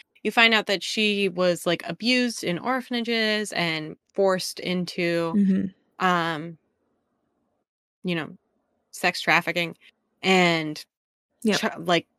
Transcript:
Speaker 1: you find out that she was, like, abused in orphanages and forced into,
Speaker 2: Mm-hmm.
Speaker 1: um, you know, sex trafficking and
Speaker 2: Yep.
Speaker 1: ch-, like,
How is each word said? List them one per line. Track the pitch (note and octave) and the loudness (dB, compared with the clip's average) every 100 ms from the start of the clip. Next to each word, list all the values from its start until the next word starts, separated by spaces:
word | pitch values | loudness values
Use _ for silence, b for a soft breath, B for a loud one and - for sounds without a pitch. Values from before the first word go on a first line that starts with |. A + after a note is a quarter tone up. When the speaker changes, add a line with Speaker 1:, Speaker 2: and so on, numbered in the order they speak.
| b _ | b _
Speaker 1:
you | G#3+ | -2
find | A#3+ A3+ | 4 6
out | A3 G#3 | 4 0
that | F#3+ | -2
she | - A3+ G#3+ G3+ G3 | -2 0 0 2 0
was, | F3+ F3+ E3+ F3+ | 2 0 2 0
like, | E3 - | -2 -4
abused | E3+ A3+ B3+ B3 - | -4 0 2 0 -2
in | F3+ E3+ | -4 -4
orphanages | A#3+ C4 B3 B3 A3+ A3+ G#3+ G#3+ G#3 | -2 -4 -4 -6 -2 -2 0 -2 -4
and | - E3+ D#3+ D#3 E3+ _ | -4 -2 -4 -8 -14 _
forced | - G3 F#3 - - | 0 2 2 -4 -8
into, | F3+ F3+ F3 - E3+ E3+ E3 G3+ | -4 -4 -4 -4 -2 0 0 2
Speaker 2:
Mm-hmm. | G3 F#3+ F#3+ - _ - F#3 | 2 2 -2 -8 _ -2 0
Speaker 1:
um, | F3 E3 D#3+ E3+ E3 _ _ _ _ _ _ _ _ _ _ _ _ _ _ | 2 0 -2 -6 -14 _ _ _ _ _ _ _ _ _ _ _ _ _ _
you | F#3 E3+ | -4 -4
know, | D3+ F3+ _ _ _ _ _ | -4 -12 _ _ _ _ _
sex | - F3+ - | -4 -2 0
trafficking | - D#3+ E3+ E3+ E3 - b _ _ _ | 2 2 2 -2 -4 -6 b _ _ _
and | F#3+ F#3 F3 E3 D#3 D3+ - _ _ _ _ _ | 2 6 6 2 -2 -8 -14 _ _ _ _ _
Speaker 2:
Yep. | A3 F#3 | 0 0
Speaker 1:
ch-, | A3 D3 | -2 -4
like, | E3+ E3+ - | 0 0 0